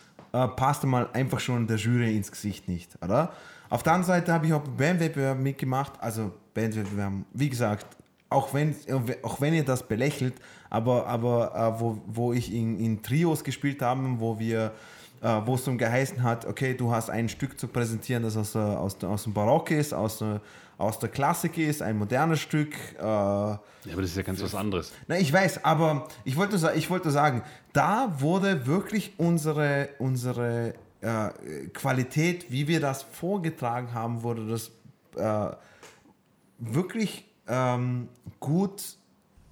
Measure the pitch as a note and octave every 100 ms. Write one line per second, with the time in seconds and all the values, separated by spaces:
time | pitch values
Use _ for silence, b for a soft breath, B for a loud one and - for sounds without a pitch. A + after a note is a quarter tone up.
0 | B B B A#2+ B2+ - C3 C#3 - B2+
1 | A#2+ A#2+ C3 A#2+ - A#2+ A2+ A2 A2 A#2+
2 | A#2 G#2+ G2+ - G#2 F#2 - F2 - -
3 | F2 A#2 E3+ B B B B A#2 D#3+ F3
4 | F3+ F3+ F3 E3 D#3 D#3 D3 A#2+ C#3+ F3+
5 | D#3+ D3 C3+ C3 C3+ C3+ C3 C3 C#3 -
6 | A#2 A2 G#2+ - _ - A2+ G#2+ G2+ G2+
7 | G2+ G2 - A#2+ C#3+ B2 A2+ G#2 - -
8 | - _ - C#3 C3+ C#3 D#3 C#3+ - C3
9 | A2+ - A2 - C#3+ E3 C3 B2+ - A2
10 | C#3 C#3+ B2+ B2 B B B A2+ A2+ B2
11 | - A#2+ A#2+ A#2+ A2+ - A2+ A2+ A#2 A2
12 | - A2 A#2+ B2 G#2 A2+ A2+ G2+ A2+ G#2
13 | G#2+ C#3 E3+ D3+ - B2 C#3 C#3 B2 C3
14 | C3 A#2+ A2+ A2 A2+ A2+ A2 A2 B B
15 | B B A#2+ A2 A2 B2+ C#3 B2 A2+ A#2+
16 | C3+ - A#2+ A#2 - G#2 C3 B2+ A#2+ A#2
17 | A2+ A2 A#2 - C3+ - B2 B2 A#2 A2+
18 | - A#2+ A2+ G#2+ G#2 A2 G#2 G2+ F#2 -
19 | F2+ G2+ - G#2 G#2 D#3 - D#3 D3 C#2
20 | G#2 - G#2+ G#2 - B B B G2+ G#2+
21 | A#2 - C#3+ E3+ E3 E3 D#3 D3 F#2+ G#2+
22 | G#2 B2+ D#3+ D#3 - D#3 D3+ D3+ - -
23 | G#2 G#2+ G2+ G2+ G#2 G2+ - B B F2+
24 | F#2+ F2+ G2 F#2+ G2 G2+ G#2 F#2 D#2+ -
25 | B E3+ D3+ F3 F#3+ - D3 D#3 D#3+ D3
26 | - B B C3 G3 G3+ D#3+ D#3+ D3+ F3+
27 | D#3+ C#3+ D3+ B2 - B B D3 D3 G#3+
28 | C4 D3 C#3+ F#3 G3 F3 B2 F3 G3 G#3+
29 | G3+ - E3+ E3+ D3+ D3+ D3 C#3 C#3 -
30 | C3 B2+ B2 A#2+ A#2+ A#2 A#2 - - _
31 | A2 A2+ G#2 - - D2+ C2+ - C3+ C3
32 | B2 D3+ E3+ F3 - B2+ D3 E3 C#3+ C3
33 | - - E3+ G3+ E3 D#3 B2 A#2+ A#2+ A#2
34 | A#2 A#2 A#2 A#2 G#2+ A2+ - - - -
35 | _ - G#2+ G#2+ G2 - B B B B
36 | B _ _ _ _ - A#2 B2+ F#3 A3+
37 | G3+ - - _ - B2 B2+ B2 B2 B2
38 | A#2+ - - - C3+ E3 G3 G3 - -
39 | _ _ _ _ -